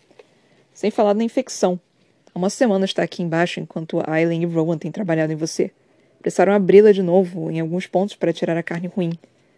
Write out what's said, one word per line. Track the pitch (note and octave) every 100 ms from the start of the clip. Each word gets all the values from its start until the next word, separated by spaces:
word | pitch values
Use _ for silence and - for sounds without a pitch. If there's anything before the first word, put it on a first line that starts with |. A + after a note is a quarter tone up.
| _ - _ _ _ _ _
Sem | - G3+
falar | A3+ G#3
na | G#3
infecção. | A3+ - C4 - F#3 F3+ - _ _ _ _
Há | F3
uma | F#3
semana | - B3 F#3+
está | F#3+ -
aqui | E3+ -
embaixo | F3 E3 F3 -
enquanto | E3 F3 D#3+ E3 -
Aileen | D#3 E3+ E3
e | E3+
Rowan | E3 D#3+ D#3+
têm | E3
trabalhado | G3+ F#3+ D#3+ D#3
em | D#3
você. | D#3+ - G3 - _ _ _ _
Precisaram | F3 - F3+
abri-la | G#3 F3+ F#3+ G#3+
de | G3
novo | F3+ F#3 F3+ F#3 D#3+
em | D#3+
alguns | D#3+ F3 -
pontos | F3+ G3+ -
para | E3
tirar | E3 E3+ E3+
a |
carne | - E3+ F3
ruim. | G3 E3+ E3+ - _ _